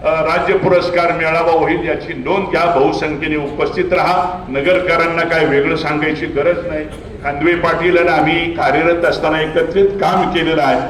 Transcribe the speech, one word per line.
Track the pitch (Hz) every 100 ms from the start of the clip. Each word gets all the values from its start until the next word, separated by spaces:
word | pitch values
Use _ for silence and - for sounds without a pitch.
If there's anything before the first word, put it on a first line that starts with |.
अ, | 151
राज्य | 160 160 170 -
पुरस्कार | 196 180 180 175 170 170
मेळावा | 165 160 165 165
होईल, | 160 147 175 160
याची | 139 -
नोंद | 143 131 196 185
घ्या. | 165
बहुसंख्येने | 170 151 151 156 156 143 156 151
उपस्थित | 143 - 143 180 175
राहा. | 175 160 180 - - -
नगरकरांना | 139 139 - 180 165 170 165
काय | 170 165
वेगळं | 151 139 139 160
सांगायची | 147 151 156 143 165
गरज | 139 170 - -
नाही. | 156 151 - - -
खांदवे | 143 143 160
पाटील | 175 170 165 180 170
आणि | 170
आम्ही | 151 151 170 170
कार्यरत | 160 139 147 165 170
असताना | 165 - 160 156
एकत्रित | 151 170 - 190 196
काम | - 165 180 -
केलेलं | 175 156 156
आहे. | 139 127